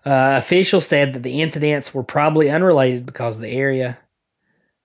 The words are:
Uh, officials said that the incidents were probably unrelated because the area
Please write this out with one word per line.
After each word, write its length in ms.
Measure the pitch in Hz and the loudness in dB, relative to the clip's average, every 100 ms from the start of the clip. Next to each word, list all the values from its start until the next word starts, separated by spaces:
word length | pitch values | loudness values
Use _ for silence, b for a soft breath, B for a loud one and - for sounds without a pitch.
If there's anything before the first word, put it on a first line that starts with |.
Uh, 300 | 139 135 135 135 | 0 2 4 2
officials 480 | - 180 190 190 - | 2 2 2 2 2
said 280 | 147 139 | 0 0
that 80 | 127 | -2
the 200 | 127 135 | -6 -4
incidents 500 | 156 151 151 147 - | -4 -2 0 0 -4
were 100 | 139 | -8
probably 460 | 120 151 151 156 147 | -4 -2 0 2 2
unrelated 560 | 156 185 151 127 123 127 | 2 4 4 2 0 -8
because 320 | - 120 110 | -8 -6 -6
the 120 | 113 | -6
area 480 | 123 139 131 127 123 _ _ _ _ _ _ _ _ | -4 -2 -2 -4 -8 _ _ _ _ _ _ _ _